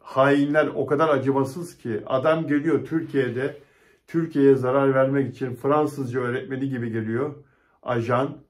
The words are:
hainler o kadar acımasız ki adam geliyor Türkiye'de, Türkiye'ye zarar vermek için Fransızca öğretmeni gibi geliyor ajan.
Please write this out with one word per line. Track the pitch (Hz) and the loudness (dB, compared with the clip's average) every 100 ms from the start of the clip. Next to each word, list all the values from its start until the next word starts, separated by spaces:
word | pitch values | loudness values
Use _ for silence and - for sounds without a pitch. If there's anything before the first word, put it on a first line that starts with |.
hainler | - 131 135 143 143 151 143 | -4 2 4 4 4 2 2
o | 151 - | -2 -2
kadar | 143 156 | 2 2
acımasız | 139 123 135 131 180 170 - | 2 2 0 -2 -4 -12 -12
ki | 123 104 - | -8 -8 -2
adam | 131 156 165 147 | 0 2 0 0
geliyor | 147 160 139 | 0 2 -2
Türkiye'de, | - 160 143 139 123 117 139 - - _ _ _ _ | -2 -4 -2 -2 -2 -2 -6 -8 -20 _ _ _ _
Türkiye'ye | 165 165 151 139 | -4 -2 4 6
zarar | 131 123 135 139 | 6 4 2 2
vermek | 135 131 139 123 | 2 2 2 -2
için | 113 131 | -4 -8
Fransızca | 117 139 151 147 143 123 127 | -4 0 2 0 -4 -6 -4
öğretmeni | 123 127 135 135 135 | -4 -6 -6 -6 -4
gibi | 127 117 | -4 -4
geliyor | 113 110 113 147 139 - _ _ _ | -4 -4 -4 -4 -8 -20 _ _ _
ajan. | - 120 113 123 143 - _ | -4 -4 0 0 -2 -6 _